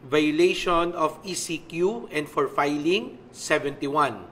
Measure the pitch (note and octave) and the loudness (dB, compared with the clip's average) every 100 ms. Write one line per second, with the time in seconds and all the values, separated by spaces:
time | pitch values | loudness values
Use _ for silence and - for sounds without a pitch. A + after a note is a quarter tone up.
0 | C3+ D3+ D3+ D3+ F3+ F#3+ G3 E3+ F3 E3+ | 2 2 2 4 4 2 0 2 0 0
1 | D#3 - G3 F3 - D#3+ - E3 F#3 A#3 | -2 -2 -8 -8 -6 -8 -6 0 0 0
2 | A#3 D3+ D3 - C3+ - C#3+ D3 D3+ G3 | -4 -4 -2 -2 0 2 0 2 2 0
3 | B3 - - - - D3+ C#3+ C3+ C#3 D3 | -2 -14 -18 -14 0 2 2 -4 -2 2
4 | C#3 G2+ F2 | 2 0 -14